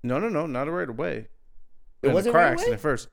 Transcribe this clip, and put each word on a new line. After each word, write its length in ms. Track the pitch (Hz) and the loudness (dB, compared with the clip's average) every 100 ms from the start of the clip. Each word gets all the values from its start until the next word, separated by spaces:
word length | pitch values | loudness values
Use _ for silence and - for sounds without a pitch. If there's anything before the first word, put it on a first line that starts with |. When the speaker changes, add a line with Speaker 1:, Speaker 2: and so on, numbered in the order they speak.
Speaker 1:
No, 140 | 123 131 | -2 -2
no, 100 | 226 | 0
no, 160 | 165 160 | -2 -2
not 220 | 127 143 | -4 -4
right 200 | 175 156 | -4 -4
away. 400 | 113 175 113 110 - - - - - - - | -4 -4 -4 -10 -18 -18 -16 -16 -18 -20 -2
Speaker 2:
It 40 | 139 | 2
Speaker 1:
In 40 | |
a 40 | |
Speaker 2:
wasn't 180 | 165 202 | 4 4
Speaker 1:
car 80 | 170 | 6
Speaker 2:
right 40 | 165 | 6
away? 40 | |
Speaker 1:
accident 260 | 123 480 220 | 4 0 0
first. 280 | 156 127 - | -2 -2 -4